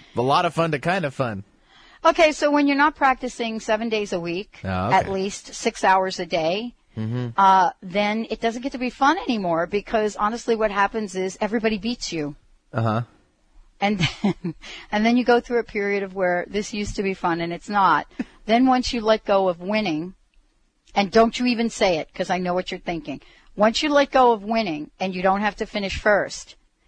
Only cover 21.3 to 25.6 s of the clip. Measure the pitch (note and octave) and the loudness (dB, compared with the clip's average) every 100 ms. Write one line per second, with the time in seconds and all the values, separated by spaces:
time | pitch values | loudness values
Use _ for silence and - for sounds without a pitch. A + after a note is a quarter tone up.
21.3 | - B3 A3+ A#3 - G3+ D#3+ - - F#3 | 2 0 0 -2 0 0 0 -4 -6 -4
22.3 | F#3 F3+ F3+ F3+ F#3 - E3+ D3+ C3+ - | -2 -2 -2 -4 -8 -8 -8 -8 -12 -14
23.3 | _ _ - G#3+ A3+ D4+ C#4+ C#4 C4+ B3 | _ _ 0 2 2 2 2 4 4 4
24.3 | A3 G3+ A3+ G#3 D3+ D3+ - F#3+ F#3 F#3 | 4 0 -2 -2 -4 -8 -8 -6 0 0
25.3 | G3 G#3 G3 | 2 0 -4